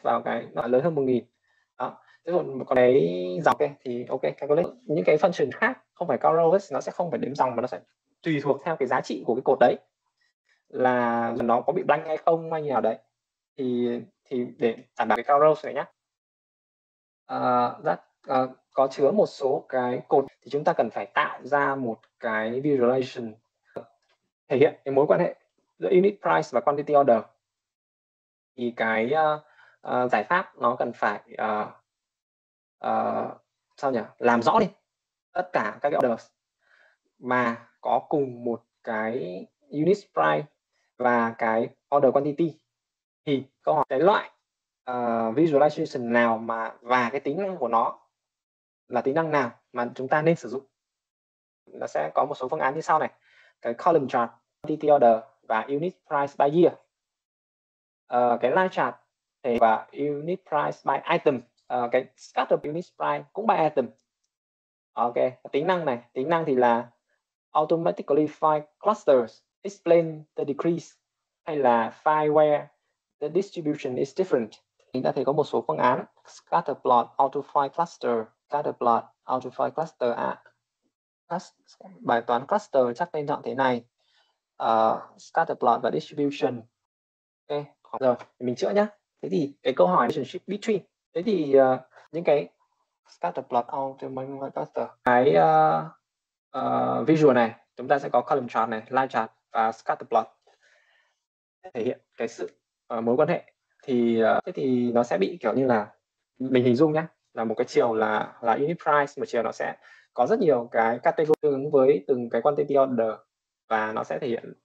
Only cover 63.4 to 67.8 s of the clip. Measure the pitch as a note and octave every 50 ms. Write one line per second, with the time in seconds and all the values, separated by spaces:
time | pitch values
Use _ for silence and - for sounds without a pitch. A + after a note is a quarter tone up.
63.4 | A3 A3 F#3+ D#3+ D#3+ D3+ - C#3+ A#2+ A#2 - _ _ _ _ _ _ _ _ _
64.4 | _ _ _ _ _ _ _ _ _ _ - A2+ A#2 A#2+ A#2+ B2+ C3 B2+ B2+ _
65.4 | _ B2+ - C3+ D#3 F3+ F#3 F3 D#3+ C#3+ B2 A#2 - _ - C3 C3 D#3 E3+ E3
66.4 | D#3+ D3+ C3 B2 A#2+ A#2+ A#2 A#2 A#2+ - _ _ _ _ _ _ _ _ _ _
67.4 | _ _ - D3+ D#3 D#3+ E3+ E3